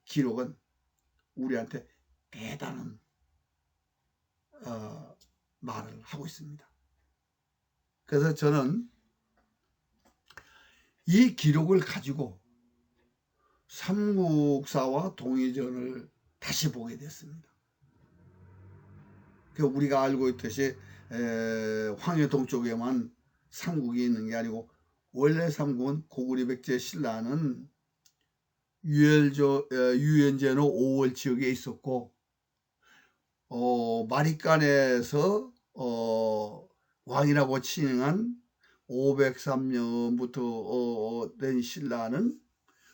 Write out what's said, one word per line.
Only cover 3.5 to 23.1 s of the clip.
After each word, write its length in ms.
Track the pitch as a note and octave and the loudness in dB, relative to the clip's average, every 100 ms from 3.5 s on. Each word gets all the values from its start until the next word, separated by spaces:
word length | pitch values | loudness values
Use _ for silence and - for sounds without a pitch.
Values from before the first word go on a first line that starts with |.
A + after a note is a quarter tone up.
| _ _ _ _ _ _ _ _ _ _ D4 E3 | _ _ _ _ _ _ _ _ _ _ -18 -12
어, 500 | A2 D3 D#3 - - _ _ _ _ | -12 -12 -14 -18 -20 _ _ _ _
말을 420 | B2 A2 A2 A2 | -12 -12 -12 -18
하고 240 | - D3 D#3 | -16 -14 -14
있습니다. 440 | - D3+ D3 _ _ _ _ _ _ _ _ _ _ _ _ _ _ - | -14 -18 -18 _ _ _ _ _ _ _ _ _ _ _ _ _ _ 0
그래서 280 | C#3+ D#3 | 2 2
저는 560 | D3 D3 C#3+ C3 A3 - _ _ _ _ _ _ _ _ _ _ _ _ _ _ - - - _ _ _ _ - | 2 2 2 2 -2 -6 _ _ _ _ _ _ _ _ _ _ _ _ _ _ -20 -20 -20 _ _ _ _ 4
이 300 | G3+ B3 - | 6 6 6
기록을 440 | D3+ D3+ D#3+ F#3+ | 4 4 4 2
가지고 640 | - G3 C#3 D3 G#2 F#2+ _ _ _ _ _ _ _ _ _ _ _ _ _ | 2 -6 -6 -6 -8 -10 _ _ _ _ _ _ _ _ _ _ _ _ _
삼국사와 1500 | - - G3+ G#3 G3 E3 D3+ D3 C#3 C#3 C#3+ C3 C#3 F#3 - | -10 -4 0 2 2 4 4 4 2 0 -2 0 -2 -4 -6
동의전을 920 | B2+ C3 C3 C3 B2+ B2 B2+ B2+ - _ _ _ | -2 0 0 -2 -6 -6 -8 -10 -16 _ _ _
다시 320 | - - D#3+ | -8 -2 -2
보게 260 | - A#3 - | -4 -12 -12
됐습니다. 500 | D3+ - D3 D#3+ _ _ _ _ _ _ _ _ - - - - - - - - - - - _ _ | -16 -16 -20 -20 _ _ _ _ _ _ _ _ -20 -20 -20 -20 -20 -20 -20 -20 -20 -20 -20 _ _
그 100 | - | -2
우리가 400 | C#3 C#3 C#3+ C3+ | 0 2 0 2
알고 260 | C3+ C3 C3 | 2 2 0
있듯이, 460 | B2 A2+ C3+ C3+ - - - - | -2 -8 -2 -4 -4 -18 -20 -12
에, 760 | A#2 A#2 A2+ A2+ A2 A2 A2 G#2+ G2+ | -6 -4 -2 -4 -4 -4 -4 -4 -6
황해 280 | F3 D#3+ C#3 | -2 0 2
동쪽에만 840 | C#3 B2 B2+ A#2+ A#2 A#2+ B2+ A2+ | 0 -2 -4 -4 -4 -2 -2 -4